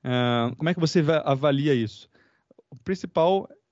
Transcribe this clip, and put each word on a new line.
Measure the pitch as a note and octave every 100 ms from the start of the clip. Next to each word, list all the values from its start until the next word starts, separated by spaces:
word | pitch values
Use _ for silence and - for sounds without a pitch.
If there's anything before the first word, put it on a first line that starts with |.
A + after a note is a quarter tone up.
É, | B2+ B2 B2 A#2+ A#2+ B2
como | D#3+
é |
que | F3
você | D#3+ F3+
va-, | D3+ D#3+
avalia | C#3+ C3+ D3 C#3 D3
isso? | B2+ G#2+ - - _ _ _ _ _ -
A | -
principal | - F#3+ F3+ - E3+ F#3+ - - _